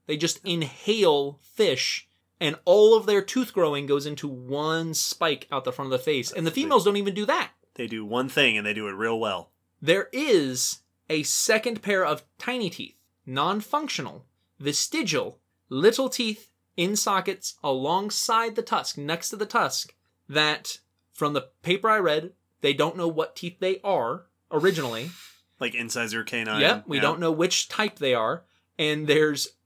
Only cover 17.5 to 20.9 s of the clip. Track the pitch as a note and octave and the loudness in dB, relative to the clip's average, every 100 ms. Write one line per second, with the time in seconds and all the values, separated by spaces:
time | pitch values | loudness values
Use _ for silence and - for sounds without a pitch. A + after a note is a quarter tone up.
17.5 | - D3 C3 C#3+ F3+ G#3 - - A3+ A3+ | -6 -4 -2 0 0 -2 -4 0 0 0
18.5 | A3 A3+ G3+ - - D3 E3+ - G#3 G#3 | -4 -2 -2 -2 -6 -4 -4 -6 -6 -2
19.5 | A#3 D3 - - _ _ _ - C#3+ D3+ | 0 0 -2 -8 _ _ _ -4 2 2
20.5 | D3+ - - _ | 0 -6 -14 _